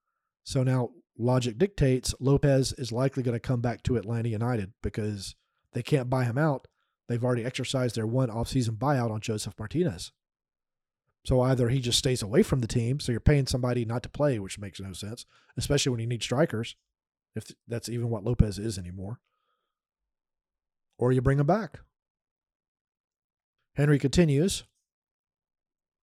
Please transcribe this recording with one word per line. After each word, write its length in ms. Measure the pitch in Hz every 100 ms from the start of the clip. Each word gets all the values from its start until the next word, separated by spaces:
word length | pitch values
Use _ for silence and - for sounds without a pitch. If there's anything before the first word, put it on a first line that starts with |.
| _ _ _ _
So 200 | - 139
now 280 | 131 131 123 - _ -
logic 400 | 117 127 120 110
dictates 560 | 202 - 139 127 - -
Lopez 540 | 127 139 143 135 127
is 180 | - 120
likely 300 | 113 135 135
gonna 180 | 123 117
come 200 | - 123
back 220 | 120 113
to 140 | - 117
Atlanta 340 | 95 117 117
United 420 | 107 123 120 95 -
because 540 | 101 113 107 101 92 - _ _ _
they 100 | -
can't 260 | - 147 123
buy 160 | 131
him 140 | 120 117
out. 280 | 156 135 - _ _ _ -
They've 140 | 120
already 220 | 123 123
exercised 520 | 117 - 123 131 123 113
their 100 | 110
one 240 | 131 127
offseason 480 | 113 120 135 113 107
buyout 320 | 135 135 117
on 100 | 107
Joseph 380 | - 107 - -
Martinez. 540 | 104 143 170 82 - _ _ _ _ _ _ _ _ _ _ _
So 160 | - 127
either 280 | 127 127 117
he 120 | 135
just 180 | 120 -
stays 240 | 143 127
away 220 | 101 135
from 160 | 226 135
the 80 | 117
team, 320 | 123 113 143
so 100 | -
you're 100 | 113
paying 280 | - 143 127
somebody 360 | 127 123 123
not 200 | 113 120
to 40 | -
play, 300 | - 147 117
which 220 | 95 -
makes 180 | 101 -
no 140 | 95
sense, 340 | 90 101 120 - _ _ -
especially 340 | - 143 139
when 80 | 117
you 80 | 117
need 160 | 117
strikers, 540 | - 123 - 110 117 - _ _ _ _ _
if 160 | 110 - - -
that's 220 | 117 -
even 220 | 120 117
what 120 | 110
Lopez 380 | 107 120 107 95
is 180 | 113 95
anymore, 400 | 87 95 95 123 _ _ _ _ _ _ _ _ _ _ _ _ _ _ _ _ _ -
or 120 | 123
you 100 | 131
bring 200 | 127 139
him 60 | 143
back. 340 | 208 226 - - _ _ _ _ _ _ _ _ _ _ _ _ _ _ _ _ _ _
Henry 240 | - 147 143
continues. 640 | 139 180 160 139 196 - - _ _ _ _ _ _ _ _ _ _ _ _ _